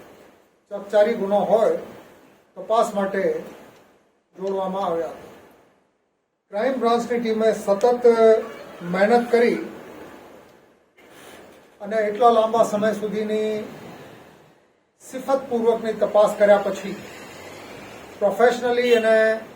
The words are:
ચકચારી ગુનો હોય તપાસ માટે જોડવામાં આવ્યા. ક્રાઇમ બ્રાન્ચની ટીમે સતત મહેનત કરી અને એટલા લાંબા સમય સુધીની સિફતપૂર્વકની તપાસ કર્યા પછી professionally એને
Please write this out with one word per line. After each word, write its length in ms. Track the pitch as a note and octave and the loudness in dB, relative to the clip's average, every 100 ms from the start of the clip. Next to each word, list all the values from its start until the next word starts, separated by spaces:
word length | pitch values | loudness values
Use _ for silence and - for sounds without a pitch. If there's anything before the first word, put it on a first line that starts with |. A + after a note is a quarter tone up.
| - - - _ _ _ _ | -20 -20 -20 _ _ _ _
ચકચારી 440 | G3+ - G#3 A3 | -14 0 2 2
ગુનો 240 | F#3 G3 G3+ | 0 -2 0
હોય 380 | F3+ A3 F#3+ - - - - _ _ _ _ F#3 | 2 2 2 -2 -8 -20 -20 _ _ _ _ -18
તપાસ 380 | - A3 - | -2 0 0
માટે 500 | G3+ G3 G3 F3 - - - - _ _ _ _ _ _ - | -2 -4 -2 -2 -4 -10 -20 -20 _ _ _ _ _ _ -10
જોડવામાં 440 | F#3+ G3 F#3+ G3 | -8 -6 -6 -6
આવ્યા. 260 | F#3 E3 D#3 - - - - _ _ _ _ _ _ _ _ _ _ | -4 -6 -8 -12 -20 -20 -20 _ _ _ _ _ _ _ _ _ _
ક્રાઇમ 300 | G3+ B3+ C4 | -4 -4 0
બ્રાન્ચની 400 | A#3 A#3 - A#3+ | 0 0 -2 -4
ટીમે 320 | A3+ A3 A3 | -2 0 0
સતત 540 | G3+ - G3 A#3+ A#3+ A#3+ A3+ A3+ A3+ - - - - | 0 -2 2 2 4 4 6 6 4 0 -14 -18 -14
મહેનત 480 | F3 F#3 G#3 A#3+ A#3+ | -6 0 2 2 2
કરી 240 | A#3 A#3 - - - - - - - - - - _ _ _ _ _ _ - - - - - _ _ | 2 2 0 -6 -14 -20 -20 -20 -20 -20 -20 -20 _ _ _ _ _ _ -20 -20 -20 -20 -20 _ _
અને 160 | G3+ A3 | -6 -2
એટલા 340 | G#3+ G#3 A#3 | -2 4 4
લાંબા 340 | A3 A3 A3 | 4 2 2
સમય 280 | G#3 G#3 G#3+ | 0 0 -2
સુધીની 680 | G3+ G#3+ G#3+ G#3+ G#3+ G#3+ G#3+ - - - - - - - - _ _ _ _ _ _ - | -2 -4 -4 -4 -4 -4 -6 -10 -16 -20 -20 -20 -20 -20 -20 _ _ _ _ _ _ -14
સિફતપૂર્વકની 840 | C4 - C4+ - A#3 A3+ A3+ A3+ | -10 -2 -4 -2 -2 0 0 -4
તપાસ 420 | - G#3 G#3 G#3 - | -2 2 4 2 4
કર્યા 200 | G3+ G3+ | 6 6
પછી 380 | G3+ - G3 - - - - - - - - - - - - - | 2 -6 -8 -12 -14 -18 -20 -20 -20 -20 -20 -20 -20 -20 -20 -2
professionally 680 | G3+ G3 A#3+ A#3+ A#3+ A#3+ A#3+ | -2 4 2 2 -2 0 2
એને 520 | A#3 A3 A3 A3 A3 - | 2 4 4 2 -2 -8